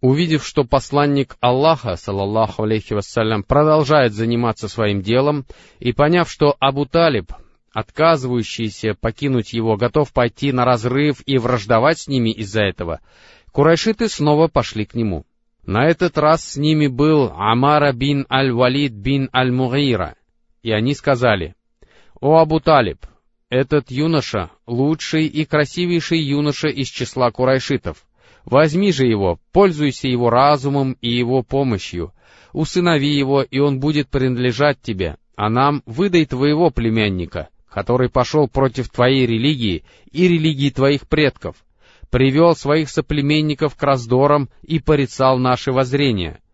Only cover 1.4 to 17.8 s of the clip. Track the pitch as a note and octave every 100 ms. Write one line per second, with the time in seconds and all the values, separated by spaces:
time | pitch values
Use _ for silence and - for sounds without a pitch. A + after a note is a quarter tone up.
1.4 | B2 B2+ D3+ D#3+ A#2+ F2 - G2 G2 G#2+
2.4 | A2 - A2 A2 - G#2 G2 - A2 A2
3.4 | G2+ C3+ D#3 D#3 C#3 D3+ B2+ G#2 A2+ A#2
4.4 | A#2+ A2 G#2+ - G#2+ G2+ F#2 A#2+ C#3+ D3+
5.4 | C3 - - _ A#2+ A#2 D3 F3 E3 -
6.4 | D3 C#3 C3+ C#3 C#3+ E3 E3 B2 E2+ -
7.4 | - _ _ - G#2+ - D#3+ D#3+ B2+ B2
8.4 | G#2+ - A2+ G2 A2+ G#2 A2+ - C#3+ B2+
9.4 | G#2+ A#2 A2+ G#2+ A#2+ - D3 - A#2+ -
10.4 | C#3 B2+ B2 B2 A#2 C3 D3 C#3 - C3
11.4 | A#2 B2 G2+ A#2 C3 E3 - C3+ A2+ A2
12.4 | G#2 G#2+ G2+ F2+ E2+ D#2 _ _ - -
13.4 | _ - D3 E3 - A3 A3+ - D3 D3
14.4 | D#3+ - A#2 G#2+ G#2+ A#2+ A2+ E2 - _
15.4 | _ _ - G2 D3 E3+ F3+ - D3+ D#3+
16.4 | - C#3+ D3+ D#3 D3 B2 D3+ D#3 B2+ -
17.4 | G2+ A#2 C#3 D3+